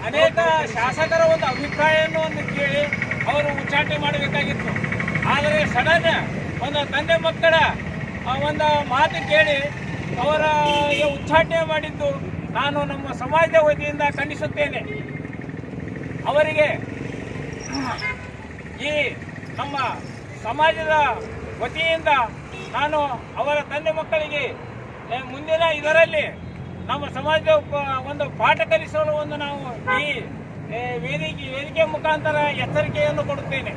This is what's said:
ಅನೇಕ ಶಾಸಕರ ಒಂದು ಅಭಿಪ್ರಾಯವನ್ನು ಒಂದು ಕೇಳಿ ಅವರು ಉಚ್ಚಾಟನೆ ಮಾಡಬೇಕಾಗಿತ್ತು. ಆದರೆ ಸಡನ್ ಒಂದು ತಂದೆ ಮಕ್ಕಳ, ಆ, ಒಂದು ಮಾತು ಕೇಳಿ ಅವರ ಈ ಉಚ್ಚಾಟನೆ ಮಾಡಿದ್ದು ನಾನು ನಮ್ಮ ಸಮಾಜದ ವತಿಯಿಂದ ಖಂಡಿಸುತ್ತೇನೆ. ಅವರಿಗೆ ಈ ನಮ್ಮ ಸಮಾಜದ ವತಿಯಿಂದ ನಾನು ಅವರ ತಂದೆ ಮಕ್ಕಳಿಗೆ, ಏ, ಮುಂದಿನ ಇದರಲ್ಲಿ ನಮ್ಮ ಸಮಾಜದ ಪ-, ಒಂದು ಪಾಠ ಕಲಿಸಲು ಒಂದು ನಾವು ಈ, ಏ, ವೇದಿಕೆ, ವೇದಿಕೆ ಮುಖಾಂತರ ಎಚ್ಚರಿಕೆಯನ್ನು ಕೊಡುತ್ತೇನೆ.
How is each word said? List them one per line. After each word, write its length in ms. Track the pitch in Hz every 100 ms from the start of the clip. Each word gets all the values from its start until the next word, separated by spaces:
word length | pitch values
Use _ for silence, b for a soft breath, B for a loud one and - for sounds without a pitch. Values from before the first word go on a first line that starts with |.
| 226
ಅನೇಕ 320 | 285 320 330 330 320 294
ಶಾಸಕರ 480 | 233 247 254 320 330 320
ಒಂದು 140 | 320
ಅಭಿಪ್ರಾಯವನ್ನು 720 | 294 262 285 - 311 311 311 320
ಒಂದು 360 | 320 302 294
ಕೇಳಿ 260 | 285 285 - - - - - -
ಅವರು 320 | 285 294 277
ಉಚ್ಚಾಟನೆ 340 | 277 285 302 294
ಮಾಡಬೇಕಾಗಿತ್ತು. 720 | 294 294 277 285 277 - - - - - - - -
ಆದರೆ 440 | 277 294 302 285
ಸಡನ್ 840 | 240 285 330 330 269 - - - -
ಒಂದು 300 | 262 294 277
ತಂದೆ 260 | 277 294 -
ಮಕ್ಕಳ, 360 | - - 330 320 262 - - - - - 240
ಆ, 80 |
ಒಂದು 540 | 269 294 302 302 294 285
ಮಾತು 400 | 262 320 330 294
ಕೇಳಿ 280 | 302 302 277 285 - - - - -
ಅವರ 220 | 294 311 302 302 294 294 294
ಈ 120 | 285 294
ಉಚ್ಚಾಟನೆ 520 | - - 311 320 330
ಮಾಡಿದ್ದು 680 | 320 311 208 - - - - - -
ನಾನು 320 | 226 285 294
ನಮ್ಮ 280 | 285 277 277
ಸಮಾಜದ 420 | 262 254 311 330 320
ವತಿಯಿಂದ 400 | 302 285 294 294 294 285
ಖಂಡಿಸುತ್ತೇನೆ. 600 | 285 294 302 302 285 269 - 139 - - - - - - - - - - - - -
ಅವರಿಗೆ 360 | 285 311 311 294 185 - - - - - - - - - 269 262 - 1017 - - - - - - - 285
ಈ 280 | 302 254 - - - -
ನಮ್ಮ 220 | - 277 277 240 165 - - - -
ಸಮಾಜದ 800 | 214 269 311 320 311 311 277 220 226 - - -
ವತಿಯಿಂದ 480 | 240 311 330 330 311 277 220 - - - 220
ನಾನು 240 | 233 294 208 190 233 - -
ಅವರ 180 | 269 294
ತಂದೆ 300 | 277 285 320
ಮಕ್ಕಳಿಗೆ, 520 | 311 302 320 302 294 240 - - - - - -
ಏ, 20 | 240
ಮುಂದಿನ 420 | 254 269 302 320
ಇದರಲ್ಲಿ 680 | 330 302 294 320 330 311 240 - - - - - -
ನಮ್ಮ 220 | 269 294
ಸಮಾಜದ 360 | 254 285 311 311
ಪ-, 600 | 311 285 285 285 269 269
ಒಂದು 280 | 196 - -
ಪಾಠ 240 | 233 311
ಕಲಿಸಲು 600 | 320 320 311 302 302 302
ಒಂದು 140 | 294
ನಾವು 260 | 294 285 285 277 - 508 508
ಈ, 80 | 294 523 - - - - -
ಏ, 240 | 220 247 247
ವೇದಿಕೆ, 640 | 254 294 208 247 277 269
ವೇದಿಕೆ 240 | 294 320
ಮುಖಾಂತರ 520 | 311 311 311 311 311
ಎಚ್ಚರಿಕೆಯನ್ನು 880 | 302 294 285 226 294 - 302 294 294
ಕೊಡುತ್ತೇನೆ. 480 | 285 277 160 175 208